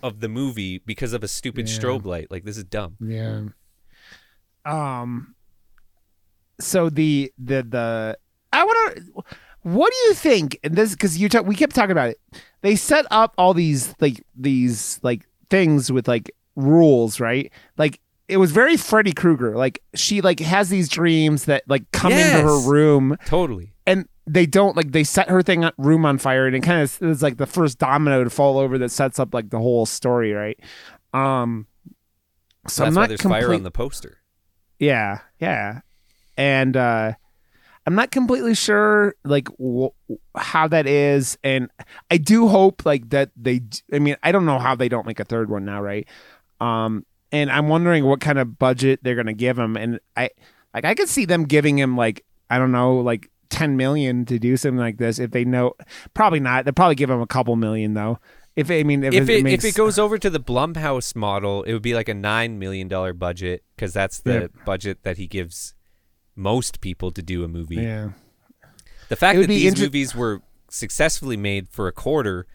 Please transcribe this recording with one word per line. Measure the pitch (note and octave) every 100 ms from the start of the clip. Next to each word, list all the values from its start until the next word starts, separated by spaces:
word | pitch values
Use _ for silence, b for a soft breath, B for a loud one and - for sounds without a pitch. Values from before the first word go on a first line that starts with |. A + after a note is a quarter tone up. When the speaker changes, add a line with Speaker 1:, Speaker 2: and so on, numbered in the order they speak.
Speaker 1:
of | B2+ G#2+
the | A2
movie | A2+ C#3 A2 F#2+ F#2
because | - A2 B2+
of | A#2
a | G#2
stupid | - C3 A#2+ A2+
Speaker 2:
Yeah. | A2
Speaker 1:
strobe | B2 C3 G2
light. | E2+ -
Like, | F#2+
this | F#2+ G#2
is | F#2+
dumb." | G#2+ F#2+ G#2
Speaker 2:
Yeah. | A2 A2 A2 A2 G#2+ - _ _ _ b b b b b _ _ D3+
Um. | D#3 C#3+ B2+ A#2+ A#2+ C#3 _ _ _ _ _ _ _ _ _ _ _ _ _
So | - F#3+ E3+
the, | D3+ D#3 D3 C3+ -
the, | B2 C3+
the, | A#2 A#2+ A#2 A2+ A2 - _ _ _
I | C4+
wanna, | F#4+ A4+ A4 - F3 G3 - B B B
what | E3+ F#3 F4
do | B4+ A#4+
you | G4
think? | D#4+ A3+ D3+ -
And | D3 D#3+
this, | G#3+ F#3
'cause | G3+ D#3+
you | G#3
talk, | A#3 F#3
we | G3+
kept | D4 C4
talking | G#3
about | E3+ B2
it. | A2 _ B B B
They | G3 G#3
set | - D4+ C#4+
up | A3 A3 -
all | F3+
these, | F3 E3 C#3 - -
like, | D3 A#2 _ B2+
these, | C3+ C3+ B2 A2+ - -
like, | B2 A#2+ - _ _
things | G3 F3 D3 B2
with, | B2+ A#2+
like, | A#2 - - _ -
rules, | C3+ E3 D#3+ C3 A2+ G#2+
right? | A#2 B2 - b b -
Like, | D#3 - _ _ _
it | F#3+
was | F#3
very | D#3 C4 E4
Freddy | - A3 G#3
Krueger. | E3+ F3 D3 A#2+ A2
Like, | C3 - -
she, | - - G3+
like, | F#3 D#3+
has | D#3+ F#3 G3
these | F#3+ D#3+
dreams | - E3+ D#3+ D#3 D3+ -
that, | C#3 -
like, | C#3 -
come | - F#3
into | D4 D#4 D#3+
her | D3+ D3
Speaker 1:
Yes. | B2+
Speaker 2:
room. | C#3+ D3+ C#3+ C3+ D3+ -
Speaker 1:
Totally. | E3 E3+ G#2 F#2 _ -
Speaker 2:
And | F#3+ F3 _ -
they | D#3 E3+
don't, | F#3+ G3+ F3
like, | D#3
they | D3
set | D3 - -
her | F#3
thing, | F3+ F3 E3 -
room | C#3 D#3+ D#3
on | C3+
fire, | C3+ C3 C3
and | B2+
it |
kinda | D3 F3
is, | C#3+ -
is, | E3+ D3+
like, | D3 A#2+
the | C#3
first | - D#3+ A#2+
domino | C3 C#3+ D3+ C3+
to | B2
fall | - C#3 C3+
over | C3+ C3
that | B2
sets | - C#3 -
up, | B2+
like, | B2 A2
the | A2+
whole | A#2+ A#2+ A2
story, | - B2+ A#2+ A2+
right? | G#2 G#2 A2 B B B B _
Um, | C3 C3+ C3 A#2+ A#2 G#2+ _ - _ _ _ _ _ _ _ -
so | -
Speaker 1:
That's | C#3+
Speaker 2:
I'm | E3+
Speaker 1:
why |
Speaker 2:
not | A3
Speaker 1:
there's | -
fire | F#2+ A2
Speaker 2:
complete- | A#2 A2+
Speaker 1:
on |
the | F#2
poster. | - - - - - _ _ _ _ _ _
Speaker 2:
Yeah, | D3 B2+ G#2 G2+ - _
yeah. | E3 C3+ G2+ A2+ - _ _ _ _ -
And, | C#3 C3+ C3 C3
uh, | B2 A2+ A2 A2+ b b b b b b -
I'm | F#3
not | B3
completely | C#4 B3 B3+ A#3
sure, | A3 - G#3 G#3+ G#3 G#3 -
like, | C#3 C#3+ C3 -
wh-, | C3 A#2+ C3 - _ G#2+ - -
how | - D#3+ D#3+
that | D#3+ C#3
is, | C#3+ C#3+ C#3+ B2+ -
and | C#3 C3 B2+ - B B _
I | E3+
do | C#3+ A3 A3+
hope, | G3 F#3+ F#3 D#3+
like, | C#3+ A2+
that | C#3 C#3 -
they | A#2+ B2+
d-, | A2+ - -
I | C#3+
mean, | C#3+ C#3+
I | D#3
don't | G3 E3+
know | C3+
how | B2 B2+
they | B2
don't | A#2+ G#2+
make | G#2+
a | G2+
third | A#2 A2
one | G#2 G2
now, | G2+
right? | G2+ G2+ G2+ b b b b _
Um, | A#2 A2+ A2+ A2 - _ _
and | D3 C#3+
I'm | C3+ D3+
wondering | D#3+ F3 E3 C3+
what | C#3
kind | D3+ C#3
of | B2 -
budget | C3 B2+ C3+ C3+
they're | B2+ A#2+
gonna | A2+
give | G#2+ B2 B2
him, | A2+ A2
and | A2+ A#2+ - -
I, | B2 - b b b A2+
like, | D3
I |
could | A3+ G4
see | - F#3+
them | F3 D3+
giving | D3+ D3 C#3+
him, | C3+ B2
like, | A2+ G#2+ _ _ _
I | B2
don't | B2+
know, | B2+ B2 B2+
like, | B2 A#2 - _ _
ten | - D#3 C3+
million | C3 D3+ C3+ B2 A#2
to | A#2+
do | A#2+ C3
something | D3 B2+
like | A#2 G#2+
this | A#2 A2+
if | B2
they | B2 A#2+
know. | B2+ B2 - - B B
Probably | - G#3+ D#3+
not. | C3 B2+ C3+
They'll |
probably | C#3+ F3+ C#3+
give | C#3
him | B2+
a | A#2
couple | B2+ A#2 A#2
million | A2 A2 G#2+ G#2
though. | G#2+ B2 b b b -
If, | D3+
I | E3
mean, | D3 C#3+ C3+
if |
Speaker 1:
If | - C3+
Speaker 2:
it | A3+
Speaker 1:
it, | C3+
Speaker 2:
makes | B2
Speaker 1:
if | G#3+
it | G#3
goes | A3 G3+
over | G#3 G#3+
to | G3+
the | D#3+
Blumhouse | B2+ B2 D#3 D#3+ D3+ C3 - A#2+
model, | G#2 G2+ G2+ G2+
it | -
would | A2+
be, | A2+ A#2
like, | A2
a |
nine | G2+ G#2 A2 A#2 A2
million | F#2+ F#2+ F#2
dollar | F#2 F#2
budget | F2 F2+ F2 F#2 F2+ - -
'cause | G2+
that's | G2+ G2 -
the | -
Speaker 2:
Yep. | A#2+ F2+ - -
Speaker 1:
budget | F#2+ G2 F#2+
that | - F2+
he | F2+
gives | G2 E2+ - - - _ _ _ _ _ -
most | F#2+ A#2+ B2 -
people | F#2+ F2 F#2
to | F#2+
do | E2 F2+
a | E2+
movie. | E2+ D#2+ F2
Speaker 2:
Yeah. | A2+ A2 G#2+ G2 _ _ _ _ b b b b b
Speaker 1:
The | -
fact | F3 F#3
Speaker 2:
It |
would | F#3
Speaker 1:
that |
Speaker 2:
be | G#3
Speaker 1:
these | F#3
Speaker 2:
inter- | F#3+ E3+
Speaker 1:
movies | C#3+ C3
were | A#2+ A#2 G2+ - _ _
successfully | - A#2 - D#3+ - C3+ A2
made | G2+ G2 F2+
for | - G2
a |
quarter | - - D3+ A2 F2+ F2